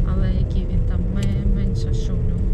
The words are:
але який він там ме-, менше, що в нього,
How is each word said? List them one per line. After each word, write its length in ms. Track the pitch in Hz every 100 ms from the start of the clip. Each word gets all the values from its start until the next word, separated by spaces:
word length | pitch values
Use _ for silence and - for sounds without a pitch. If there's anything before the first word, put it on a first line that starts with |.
| -
але 200 | 190 190
який 340 | - - - -
він 100 | - -
там 120 | - -
ме-, 400 | - - - - -
менше, 380 | - - -
що 180 | - -
в 40 | -
нього, 240 | - - -